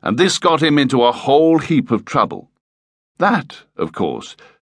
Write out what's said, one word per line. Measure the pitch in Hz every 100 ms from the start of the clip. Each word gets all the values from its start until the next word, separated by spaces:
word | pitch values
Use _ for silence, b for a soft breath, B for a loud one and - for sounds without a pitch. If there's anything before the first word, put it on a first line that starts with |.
and | - 107
this | 190 -
got | 180 156
him | 156 147
into | 131 131
a | 120
whole | 120 - 143 160 165
heap | - 151 120
of | 110
trouble. | - 139 107 98 - _ _ _ _ _ _ _
That, | 180 214 139 - _ -
of | 82
course, | - 87 60 - - b b